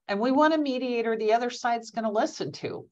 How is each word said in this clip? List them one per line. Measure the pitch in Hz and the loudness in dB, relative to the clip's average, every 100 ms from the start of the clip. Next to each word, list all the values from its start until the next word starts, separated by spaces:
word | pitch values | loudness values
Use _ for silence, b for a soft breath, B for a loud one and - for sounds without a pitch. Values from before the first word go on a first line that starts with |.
| - | -6
And | 202 | 0
we | 247 | 2
want | 269 311 | 4 4
a | 320 | 4
mediator | 285 254 254 240 226 220 | 0 -2 -2 -2 0 0
the | 214 | 2
other | 233 240 | 2 2
side's | - 240 233 226 | -2 -2 -2 -4
gonna | 233 220 | -4 -2
listen | 208 302 - 160 | 0 -2 -2 -8
to. | - - - - | -6 -8 -8 -10